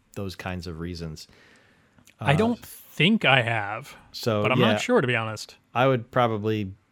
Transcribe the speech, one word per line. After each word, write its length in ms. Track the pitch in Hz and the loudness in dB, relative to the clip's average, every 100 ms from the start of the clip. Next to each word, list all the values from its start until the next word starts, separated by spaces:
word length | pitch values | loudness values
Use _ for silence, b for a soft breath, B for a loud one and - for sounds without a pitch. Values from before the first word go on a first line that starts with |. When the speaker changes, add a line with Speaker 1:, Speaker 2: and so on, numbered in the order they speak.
| _ - | _ -12
Speaker 1:
those 200 | 98 90 | -12 -10
kinds 320 | 95 90 87 | -10 -10 -10
of 140 | 80 | -10
reasons. 480 | 85 87 82 78 - b b b b b b b b - | -10 -10 -12 -14 -18 b b b b b b b b -8
Speaker 2:
I 140 | 113 | 0
Speaker 1:
Uh, 20 | 147 | 2
Speaker 2:
don't 220 | 226 240 | 2 -2
think 640 | - - - - 151 220 139 | -8 -20 -10 0 2 4 4
I 160 | 131 | 4
have, 540 | 117 113 101 110 139 - - | 4 0 -4 -8 -12 -20 -20
Speaker 1:
so, 320 | - - 107 | -8 0 2
Speaker 2:
but 80 | 104 | 2
I'm 80 | 127 | 2
Speaker 1:
yeah, 140 | 117 | 2
Speaker 2:
not 80 | 107 | 2
sure, 200 | - 247 | 2 0
to 60 | 127 | 2
be 80 | 120 | -2
honest. 400 | 110 107 - - _ | -4 -8 -14 -20 _
Speaker 1:
I 140 | 117 135 | 0 2
would 240 | 127 123 | 2 0
probably 600 | - 120 110 107 110 98 95 _ | 0 2 2 -2 -2 -4 -10 _